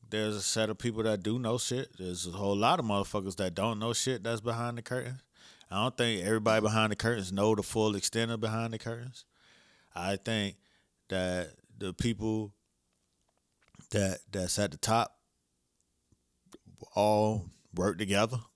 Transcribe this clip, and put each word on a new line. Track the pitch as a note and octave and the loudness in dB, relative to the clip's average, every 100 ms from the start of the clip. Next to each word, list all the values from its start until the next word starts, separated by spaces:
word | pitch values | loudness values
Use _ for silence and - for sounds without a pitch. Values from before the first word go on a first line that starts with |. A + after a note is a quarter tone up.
| - | -6
there's | G#2+ G#2+ G#2 | -4 -2 -2
a | |
set | - A#2 A2 | -2 0 0
of | G#2+ | 0
people | B2 A2 | -4 0
that | A2 G#2+ | 0 0
do | G2 A#2+ | 0 -2
know | A#2 B2 | 0 -2
shit. | - B2 C3+ - | -2 -4 -6 -8
There's | F#2 F2 F2+ | -8 -6 -6
a | |
whole | F2+ G2+ G2+ | -4 0 2
lot | A2+ F3 | 4 2
of | A#2 | 2
motherfuckers | G2+ G2 G#2 F#2+ F#2 | 0 0 -2 -4 -4
that | F#2 E2+ | -4 0
don't | G#2+ G#2+ | -2 -2
know | A2+ | -2
shit | A#2 - B2 | -2 -2 -2
that's | G#2+ A#2 | -4 -4
behind | A2 A#2 A#2+ A#2+ | -4 -4 -4 -6
the | |
curtain. | A2 B2+ B2 B2+ _ _ - - - | -6 -6 -6 -10 _ _ -20 -20 -6
I | F#2+ | -2
don't | A#2+ B2+ | -2 2
think | A#2+ G#2+ | 0 2
everybody | F2+ A2 A2 A2 | 2 2 4 4
behind | G#2+ A2 A2 | 4 4 2
the | G#2 | 2
curtains | A2+ A#2 F#2 | 0 0 -2
know | G2 G#2 G#2+ | 2 4 4
the | |
full | G2+ A2+ G#2+ G2+ | 2 2 2 2
extent | - A2+ A#2 | 0 0 -2
of | A2+ | -2
behind | A2 A2 A#2 | -2 -2 -4
the | A2+ | -6
curtains. | - A#2 A#2+ B2 - _ _ - _ _ _ F2 | -8 -10 -10 -16 -20 _ _ -20 _ _ _ -6
I | F2+ G2+ | -2 -2
think | - A2 G2+ - _ _ _ _ _ | 0 0 -2 -6 _ _ _ _ _
that | F#2+ F#2 F2+ E2 - _ - | -2 0 0 -4 -10 _ -10
the | G2 | -8
people | F2+ A#2+ G#2+ A2 A2 G#2+ - _ _ _ _ _ _ _ _ _ _ _ - - | -2 -2 0 0 -2 -4 -12 _ _ _ _ _ _ _ _ _ _ _ -20 -2
that, | G#2 G2 F#2 - | 0 2 -2 -6
that's | G2 F2+ - | -4 -2 0
at | G2+ | -2
the | D#2 | -2
top | - A2+ A2+ _ _ _ _ _ _ _ _ _ _ _ _ _ _ - - - - | 0 2 2 _ _ _ _ _ _ _ _ _ _ _ _ _ _ -20 -20 -20 -6
all | - G#2+ G#2+ G#2+ G#2+ F2+ - _ | 2 4 4 4 0 -6 -16 _
work | E2+ F#2 F2 | 0 0 0
together. | G2+ G2+ A2 B2 - | 0 2 2 -2 -10